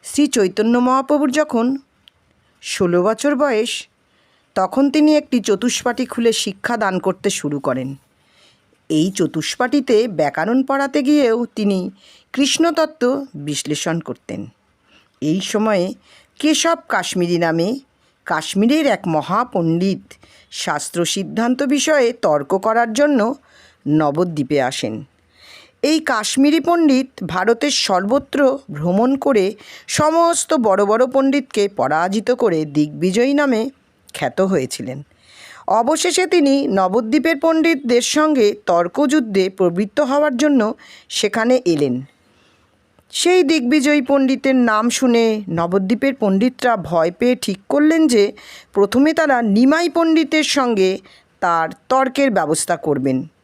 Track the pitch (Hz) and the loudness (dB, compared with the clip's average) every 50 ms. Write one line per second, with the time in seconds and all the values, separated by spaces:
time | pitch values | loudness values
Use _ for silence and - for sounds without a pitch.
0 | _ - - - 294 285 - 240 196 185 190 - 214 226 233 247 247 254 254 262 | _ -6 0 0 0 2 2 0 0 0 0 0 0 2 2 2 2 2 0 0
1 | 262 262 294 294 294 277 247 302 302 302 269 226 226 247 269 269 _ _ _ _ | 0 0 0 0 0 0 0 -2 -2 0 0 -2 0 0 -2 -4 _ _ _ _
2 | _ - _ _ _ _ _ _ _ _ _ _ - - - - 196 175 175 180 | _ -20 _ _ _ _ _ _ _ _ _ _ -12 -10 -4 -2 0 2 2 2
3 | 175 208 220 220 - 285 294 247 294 285 240 214 233 233 - - - _ _ _ | 2 0 -2 0 0 -2 0 2 0 0 0 0 -2 -4 -6 -10 -12 _ _ _
4 | _ _ _ _ _ _ _ _ _ _ _ 190 190 190 - 262 277 285 - 311 | _ _ _ _ _ _ _ _ _ _ _ -2 -2 0 0 0 0 2 2 2
5 | 302 302 302 294 294 _ - 240 196 - 202 196 220 247 - - - 247 233 - | 4 4 4 2 0 _ -4 -2 0 0 -2 0 0 -2 -4 -2 -4 -4 -2 -2
6 | 262 247 - - 233 233 214 - - - 196 - - - 240 220 214 196 190 180 | -6 -6 -4 0 0 0 0 0 -4 -6 -8 -8 -6 -4 -4 -2 -2 -2 -2 -2
7 | - 190 180 - - 202 190 - - 143 147 143 - 147 127 131 127 135 139 135 | -2 -2 -4 -2 -4 -4 -4 -4 -6 -6 -6 -4 -4 -4 -4 -4 -6 -8 -12 -14
8 | _ _ _ _ _ _ _ _ _ _ _ _ _ _ _ _ _ _ 160 151 | _ _ _ _ _ _ _ _ _ _ _ _ _ _ _ _ _ _ 0 0
9 | 165 196 190 - 175 151 - 165 151 - - _ 247 254 285 294 262 - 240 208 | 0 0 0 -2 -2 -2 -2 -6 -6 -6 -4 _ -2 0 0 -2 0 2 2 2
10 | 233 247 190 151 156 143 - - 160 202 240 262 262 - 269 277 277 269 269 294 | 2 0 -2 -2 -2 -2 0 -2 -2 0 0 0 0 0 -2 -2 -2 -2 -2 -2
11 | 269 262 302 294 277 233 226 233 240 226 _ - 214 202 196 185 180 190 190 _ | 0 2 2 4 4 2 2 0 -2 -6 _ -2 -2 0 0 -2 -4 -6 -10 _
12 | _ - _ _ _ _ - 254 285 277 - - 320 339 330 330 311 311 311 _ | _ -20 _ _ _ _ -2 -2 -2 0 0 0 0 0 2 0 -2 -2 -2 _
13 | 247 247 269 285 277 269 - 151 143 151 147 - - - 151 147 - 175 160 165 | -2 -2 -2 -2 -6 -10 -14 -12 -8 -8 -8 -6 -4 -6 -6 -4 -4 -4 -4 -4
14 | - - 120 _ _ - 101 - 101 117 _ _ _ _ _ _ _ _ _ _ | -6 -8 -14 _ _ -12 -12 -12 -12 -14 _ _ _ _ _ _ _ _ _ _
15 | _ _ _ _ - 151 160 190 185 - - 208 214 220 208 185 175 190 - _ | _ _ _ _ -4 -2 -2 -2 -4 -4 -2 -2 0 0 0 0 -2 -4 -6 _
16 | _ _ - - _ _ _ _ 277 302 311 - - 330 339 330 - _ - 196 | _ _ -20 -20 _ _ _ _ 0 0 0 2 0 0 -2 -2 -4 _ -4 -4
17 | 175 - - 185 175 170 175 170 170 165 160 165 170 196 254 269 _ _ _ _ | -4 -4 -4 -2 -2 0 0 0 0 0 0 0 -2 -2 -4 -6 _ _ _ _
18 | _ _ _ _ _ - 170 156 156 - - 196 208 233 294 320 311 277 214 185 | _ _ _ _ _ -4 -4 -4 -4 -4 -2 0 2 2 2 2 2 0 0 0
19 | - 175 160 151 143 - 180 214 247 240 - 190 170 165 165 170 180 196 190 - | -2 -2 -2 -2 -2 -2 -2 -2 -2 -2 -2 -2 0 0 0 0 0 -2 -4 -4
20 | - _ - _ - _ _ _ _ _ - - - - 151 147 - - - 170 | -8 _ -20 _ -20 _ _ _ _ _ -12 -8 -6 -6 -4 -6 -6 -8 -4 -4
21 | 170 165 - 196 190 214 220 214 233 240 254 254 285 262 294 285 - 311 311 285 | -4 -2 -4 -6 -6 -6 -4 -2 -2 -2 0 -2 0 0 0 0 0 0 2 2
22 | 247 233 233 - - 165 151 147 139 - 190 190 190 220 220 233 233 233 214 233 | 2 0 -2 -2 0 0 0 0 0 -2 -4 -2 0 0 0 0 0 0 0 0
23 | 285 302 294 247 208 226 285 - _ _ _ _ - - _ _ _ 143 147 156 | 2 2 2 2 0 0 -2 -6 _ _ _ _ -20 -20 _ _ _ 0 0 2
24 | 156 147 143 156 185 180 165 147 135 127 151 143 131 127 135 - - 110 110 110 | 2 0 0 0 -2 -2 -2 -6 -4 -2 0 0 0 -2 -4 -4 -6 -6 -8 -8
25 | 143 _ _ _ _ _ _ _ - - - - - _ _ _ - 277 311 320 | -12 _ _ _ _ _ _ _ -20 -20 -20 -20 -20 _ _ _ 0 0 0 0
26 | 311 - 254 220 214 - - 254 269 294 294 330 269 339 349 339 330 302 262 254 | 0 -2 -2 -2 -2 -4 0 2 2 4 2 2 2 0 2 4 4 4 4 2
27 | 262 - _ - 196 160 160 185 185 208 233 233 285 294 247 - - - 196 180 | 0 -4 _ -12 -10 -6 -4 -2 0 0 0 0 0 -2 -2 -2 0 0 0 0
28 | 196 202 247 285 277 _ - 262 285 262 269 277 - - 147 147 156 175 185 202 | 0 0 -2 -2 -2 _ -2 2 2 2 2 -2 -8 -12 -10 -6 -2 0 0 2
29 | 233 254 277 269 - 285 269 208 185 196 220 - - - - - - - - - | 2 2 0 0 0 2 2 2 2 0 -2 -8 -18 -20 -20 -20 -12 -6 -2 0
30 | 294 311 320 330 339 339 339 339 - - 311 302 226 214 190 196 208 196 214 226 | 0 2 4 4 2 2 2 0 -2 -2 -2 0 2 2 2 2 2 2 2 2
31 | 254 254 262 269 269 269 269 285 269 _ - 214 202 202 202 - 127 131 147 156 | 2 2 2 0 2 2 0 0 -4 _ -2 -2 -2 -2 -2 -2 -2 0 0 0
32 | 170 185 196 220 202 - 254 247 247 208 170 156 156 151 139 151 151 151 147 147 | 0 0 -2 -2 0 -2 0 0 2 0 0 0 -4 -2 0 -2 -2 -2 -2 -4
33 | 165 185 180 220 240 269 285 285 294 277 240 214 226 269 - _ _ _ _ _ | -4 -2 0 2 0 2 2 2 2 2 0 0 -2 -6 -8 _ _ _ _ _
34 | _ - - - 151 127 - - 190 190 190 160 131 127 - - - 131 131 143 | _ -18 -10 -6 -6 -4 -2 -2 0 0 0 -2 -2 -4 -8 -10 -10 -10 -10 -12
35 | 143 _ _ _ _ _ - - - - - - - - 190 220 233 247 311 311 | -14 _ _ _ _ _ -20 -20 -20 -20 -20 -12 -4 0 0 2 2 0 0 0
36 | - 359 311 381 370 - 381 349 294 277 269 277 277 262 202 190 190 185 190 233 | -2 -2 0 0 0 2 2 2 4 4 2 2 0 0 0 0 0 2 0 -2
37 | 233 220 233 302 247 330 330 285 330 330 330 320 311 330 330 269 294 233 240 240 | -2 0 -2 0 0 0 -2 0 0 0 2 2 2 0 0 -2 0 0 0 0
38 | 247 - - 302 302 311 302 262 214 208 208 208 _ - 180 170 175 175 - - | 0 0 0 0 2 2 2 2 2 0 0 -2 _ 0 0 0 0 0 0 -2
39 | 294 269 285 311 247 220 196 196 185 185 190 - 190 175 170 180 214 202 _ - | 0 2 2 0 0 0 0 0 0 -2 0 0 0 0 0 -2 -4 -2 _ -2
40 | 294 254 269 294 302 302 262 233 285 302 285 262 208 214 - _ - - - - | -2 0 0 0 0 0 0 0 0 2 2 2 2 0 -4 _ -16 -20 -20 -20
41 | - _ - - - 202 - 226 226 240 254 254 247 180 165 147 143 135 123 127 | -20 _ -6 -4 -4 -2 -2 0 2 2 2 2 2 0 0 2 0 0 -2 -4
42 | 135 - _ _ _ _ _ _ _ _ _ _ _ _ _ _ _ _ _ _ | -8 -12 _ _ _ _ _ _ _ _ _ _ _ _ _ _ _ _ _ _
43 | _ _ - - - 339 370 370 349 269 320 311 240 240 294 302 247 294 294 294 | _ _ -6 -2 0 2 4 4 4 2 2 0 2 2 2 2 2 2 2 0
44 | 247 - 277 277 269 254 269 262 - 269 262 262 247 233 214 214 226 240 233 - | 2 2 2 2 2 2 0 0 0 0 2 4 2 2 2 2 0 -2 -2 0
45 | 269 247 233 233 226 226 220 214 202 180 165 170 170 175 180 196 190 185 240 208 | 0 2 2 4 2 2 0 -2 -4 -4 -4 -2 -2 0 0 -2 0 0 -2 0
46 | - - - - 226 202 190 196 214 254 254 - - 247 233 208 165 147 170 165 | 0 -2 -2 0 0 0 2 2 2 0 -2 -2 -2 0 0 0 -2 -2 0 0
47 | 160 175 175 _ 240 247 254 247 - - 190 190 _ _ 262 285 294 311 330 330 | 0 0 -2 _ 0 0 0 0 -2 -8 -8 -8 _ _ 0 2 2 2 4 4
48 | 320 285 240 214 202 208 - - - - - - - _ _ 202 202 196 - 247 | 2 4 4 4 2 2 0 -10 -20 -20 -20 -20 -20 _ _ 0 0 2 2 2
49 | 277 311 320 330 320 294 269 240 233 214 196 214 247 269 302 330 349 339 - 339 | 2 2 2 2 2 2 2 0 2 2 4 4 4 4 4 2 0 0 0 0
50 | 330 330 320 320 320 - 311 311 294 - - 285 262 240 226 196 190 185 190 190 | 2 2 2 2 2 2 0 0 0 0 0 0 0 0 2 2 2 0 0 -4
51 | - - - _ _ _ _ _ - 175 170 165 160 160 185 _ _ _ 262 262 | -10 -18 -20 _ _ _ _ _ -2 0 0 0 0 -2 -6 _ _ _ 0 0
52 | 269 262 254 - 277 269 208 185 160 147 160 - - - 143 131 - 160 143 135 | 0 0 0 0 0 2 2 0 0 0 -2 -4 -2 -4 -4 -4 0 -2 -2 0
53 | 131 139 131 131 143 156 _ _ | 0 0 -2 -2 -4 -8 _ _